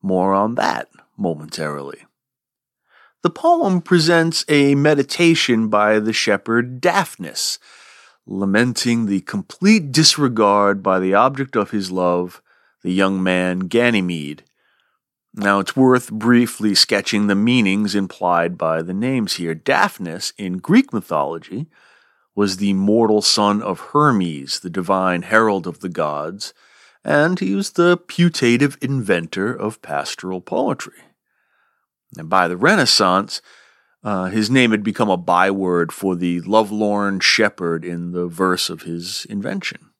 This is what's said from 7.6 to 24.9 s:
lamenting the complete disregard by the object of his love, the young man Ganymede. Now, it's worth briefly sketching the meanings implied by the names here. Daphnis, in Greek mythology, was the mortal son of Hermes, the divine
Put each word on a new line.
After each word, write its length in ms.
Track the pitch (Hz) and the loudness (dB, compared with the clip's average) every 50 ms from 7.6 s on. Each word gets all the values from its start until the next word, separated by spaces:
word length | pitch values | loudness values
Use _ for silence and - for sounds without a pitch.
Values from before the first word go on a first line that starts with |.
| _ - - - - - - - - _ _ _ _ | _ -20 -20 -20 -20 -20 -20 -20 -20 _ _ _ _
lamenting 800 | - 95 95 98 95 95 107 120 127 117 - - 123 117 117 113 | -10 -6 -4 -2 2 2 2 2 2 -2 -2 -2 0 0 0 0
the 140 | 101 98 95 | 0 -2 -4
complete 680 | - - - 104 92 _ - _ 180 202 220 220 160 139 | -4 -4 -8 -8 -8 _ -10 _ 4 4 4 4 2 0
disregard 920 | 127 147 156 - - - 147 131 120 110 107 101 101 104 101 101 101 98 | 0 4 4 4 4 2 0 0 2 4 4 4 4 4 4 2 0 0
by 180 | 92 98 95 92 | 0 0 0 2
the 140 | 92 92 95 | 0 0 2
object 420 | 101 120 131 135 135 135 135 - | 2 2 2 0 -2 -8 -4 -2
of 140 | 117 101 - | -4 -2 -2
his 200 | - 104 95 92 | -4 -6 -6 -4
love, 520 | 92 92 90 90 87 87 90 90 - - _ _ _ _ _ _ _ _ | -4 -2 0 0 0 0 -2 -6 -10 -20 _ _ _ _ _ _ _ _
the 100 | _ 92 | _ -2
young 300 | 92 95 95 95 98 92 | 0 2 2 2 0 0
man 380 | 92 92 92 90 90 90 90 90 | 0 0 0 0 0 -2 -2 -4
Ganymede. 840 | 92 87 113 117 120 120 117 104 92 87 87 82 73 71 71 - _ _ _ _ _ _ _ _ _ _ _ _ _ _ _ _ _ _ _ - | -6 -2 0 2 2 2 2 0 0 -2 -4 -6 -8 -10 -12 -14 _ _ _ _ _ _ _ _ _ _ _ _ _ _ _ _ _ _ _ -4
Now, 200 | 101 101 101 101 | 0 2 2 2
it's 180 | 95 - - | 0 -2 2
worth 340 | 135 131 127 127 127 123 - | 4 4 6 6 4 2 -4
briefly 640 | 113 110 110 117 123 120 120 113 - - 107 107 98 | -10 -2 2 4 4 4 4 2 -2 -2 -2 0 2
sketching 520 | - - - 110 101 - - - 104 104 | 2 2 2 2 -2 0 0 0 0 2
the 80 | 104 101 | 2 2
meanings 600 | 98 104 120 123 127 110 95 95 104 107 101 95 | 2 2 2 4 4 4 2 2 0 -2 0 0
implied 640 | 101 98 90 - - 92 87 87 85 85 87 90 | -2 -2 -2 -6 -4 0 0 2 2 0 0 -2
by 240 | 78 82 80 80 80 | -2 -2 -2 -2 -2
the 140 | 82 87 92 | -4 -4 -6
names 400 | 98 113 131 135 127 110 95 - | -4 -2 -2 -2 -2 -2 -4 -6
here. 200 | - 85 82 80 | -6 -6 -6 -6
Daphnis, 800 | 78 _ - 139 - - 202 - - 98 85 80 92 - - - - | -4 _ 0 2 2 2 0 -2 -8 -10 -10 -8 -8 -10 -10 -10 -8
in 200 | 104 92 90 92 | -6 -6 -6 -6
Greek 360 | - - 175 247 269 - - | -2 4 4 4 4 4 -4
mythology, 720 | 107 - - - 76 71 71 82 85 - - 90 113 160 _ _ _ _ _ _ _ _ _ _ _ _ _ _ | -6 -4 -2 -2 -2 -2 -2 -4 -8 -10 -10 -10 -10 -10 _ _ _ _ _ _ _ _ _ _ _ _ _ _
was 220 | 101 104 101 92 | 0 0 0 0
the 160 | 92 101 101 98 | -2 0 0 0
mortal 460 | 95 98 101 107 117 113 107 107 107 | 2 2 2 4 4 4 4 2 2
son 400 | 101 - - - 104 101 101 104 | 4 2 2 4 2 2 2 0
of 200 | - 101 92 - - - | -2 -4 -6 -8 -10 -2
Hermes, 680 | - 147 151 147 123 101 90 85 78 71 67 67 - - | 0 2 4 4 4 2 0 -2 -4 -8 -8 -10 -10 -10
the 100 | - 92 | -10 -8
divine 520 | 82 95 90 85 | -6 -6 -2 0